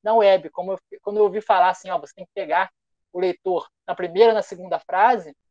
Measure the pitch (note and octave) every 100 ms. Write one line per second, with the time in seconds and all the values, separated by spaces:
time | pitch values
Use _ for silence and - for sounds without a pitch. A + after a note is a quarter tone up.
0 | G#3 A3+ G3+ F#3+ D#3 - F#3 F#3+ _ -
1 | G3+ G#3 G3+ G#3 - F#3+ F#3 F#3 F#3+ -
2 | C#3+ - F3+ G3 D#3+ E3+ F#3+ _ _ _
3 | _ F3+ F3+ F3 F#3 F3 - _ - F3
4 | F3+ F3+ A3+ G#3+ - F3+ F3+ E3+ - F3+
5 | A3 A3+ D#3 - _